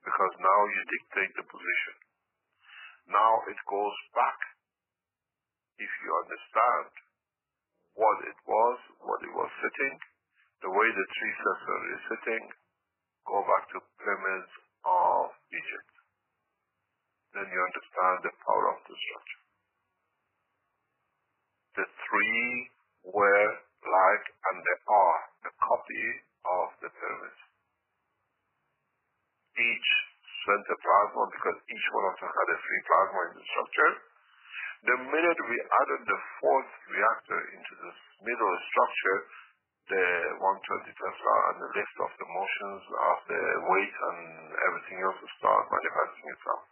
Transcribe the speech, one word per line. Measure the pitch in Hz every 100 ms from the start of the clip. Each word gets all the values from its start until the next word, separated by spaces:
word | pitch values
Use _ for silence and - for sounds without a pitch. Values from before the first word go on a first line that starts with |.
Because | - - 95 90
now | 92 101 104
you | 95 90
dictate | 87 - - 95 -
the | -
position. | - - - - - _ _ _ _ _ _ _ - - - _
Now | 101 110 113 -
it | 104 -
goes | 101 104 101 - -
back. | 127 - - - _ _ _ _ _ _ _ _ _ _ _ _
If | 104 -
you | -
understand | 82 87 82 - 107 120 87 - - _ _ _ _ _ _ _ _ _ -
what | 107 98 -
it | - -
was, | 107 117 - - _
what | 107 101
it | -
was | 87 - -
sitting, | - - 139 - - _ _ _ _ _
the | 95
way | 95 110
the | 101 95
tree | - 107 101
sensor | 104 92 - 92 90
is | 90 -
sitting, | 110 - 113 - - _ _ _ _ _ _ -
go | 98 98
back | 95 -
to | 95 _ _
pyramids | 107 98 98 95 - - _ _ -
of | 180 175 131 - - _
Egypt. | 170 - - - _ _ _ _ _ _ _ _ _ _ _ _ _ _
Then | - 95
you | 92 92
understand | - - - 92 92
the | - - -
power | 52 50
of | - -
the |
structure. | - - - - - _ _ _ _ _ _ _ _ _ _ _ _ _ _ _ _ _ _ _ _ _ _ _ -
The | -
three | - - 1047 1077 1047 - - - _ _ _ 92
were | 101 101 101 104 107 _ _
like, | - 92 95 104 - _ 95
and | 92
they | 87 90 -
are, | 107 90 80 - _ -
a | _ -
copy | - - - - - _ _ -
of | - - - -
the |
pyramids. | - - - - - - _ _ _ _ _ _ _ _ _ _ _ _ _ _ _ _ _ _ _ _ -
Each | 117 113 - - - _ - - -
center | 101 104 87
plasma, | - 95 104 120 107
because | - 95 87
each | - 113 -
one | 110 98
of | -
them | 92
had | - -
a | 82
free | - - -
plasma | 82 95 95 87
in | -
the | -
structure. | - - - 156 180 - _ _ _ - - - -
The | 107 127 127
minute | 151 170 165 -
we | 120
added | - 123 135 139 -
the | 98 - -
fourth | 69 135 127 - -
reactor | 92 107 110 - 85 -
into | 101 - - -
this | - - _ 117
middle | 120 107 90 -
structure, | - 123 - 98 98 - - - _ _ _ -
the | 95 92 87 85 -
one | 95 98 -
twenty | - - -
Tesla | 95 - - 107 90
and | -
the | - 101
lift | 101 -
of | - -
the | 82
motions | 85 95 - 98 98 -
of | - - 78 -
the | 85 82 85 82
weight | 95 101 - 87
and | 87 85 80 80 78
everything | - - - 185 -
else | 95 - -
start | - 101 -
manifesting | 95 - - - - -
itself. | - - - -